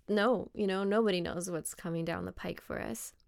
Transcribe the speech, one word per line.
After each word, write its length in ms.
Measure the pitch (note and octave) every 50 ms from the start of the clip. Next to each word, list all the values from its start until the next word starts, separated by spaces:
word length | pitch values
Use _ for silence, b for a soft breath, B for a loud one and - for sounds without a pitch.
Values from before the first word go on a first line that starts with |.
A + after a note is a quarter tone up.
| _ -
know, 400 | G#3 G#3 G3+ A#3+ B3 F3+ - - -
you 140 | - G#3 F#3+
know, 160 | F#3+ F#3+ G3
nobody 380 | G3 G3+ A3 A#3 G#3 F#3 F3
knows 280 | E3+ E3+ - F3+ F3 F#3+
what's 260 | F3 D#3 - - -
coming 300 | - - F3 E3 E3 E3
down 200 | E3 E3 - F3+
the 60 | F#3
pike 280 | F#3 - - F3+ - -
for 220 | - - - -
us. 320 | - - A3+ - - - - _ _